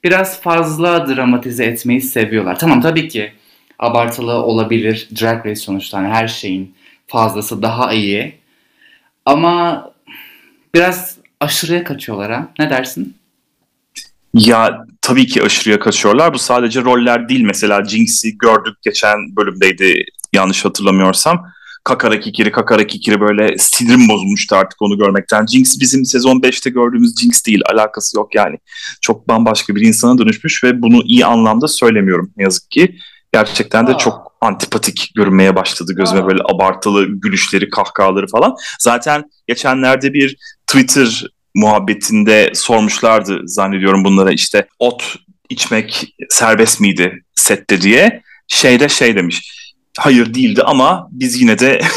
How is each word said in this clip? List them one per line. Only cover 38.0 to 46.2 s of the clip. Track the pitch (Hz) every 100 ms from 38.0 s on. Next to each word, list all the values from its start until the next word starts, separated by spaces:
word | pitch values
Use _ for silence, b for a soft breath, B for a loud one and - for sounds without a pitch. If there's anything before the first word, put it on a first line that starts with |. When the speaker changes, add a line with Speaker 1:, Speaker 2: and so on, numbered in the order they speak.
| 95 95 98
Speaker 2:
falan. | 113 202 254 B B
Zaten | 117 120 151 151 147 _ -
geçenlerde | 120 139 131 131 135 135
bir | 143 139 - B B -
Twitter | 135 127 143 120 110 - _ _
muhabbetinde | 98 107 104 98 101 - 107 107 107 -
sormuşlardı | - - 113 107 - 113 113 95 95
zannediyorum | 85 101 98 98 95 98
bunlara, | 98 98 95
işte | 80 - 104 - _
ot | 120 - - - _ _ _
içmek | - - 110 113 - - _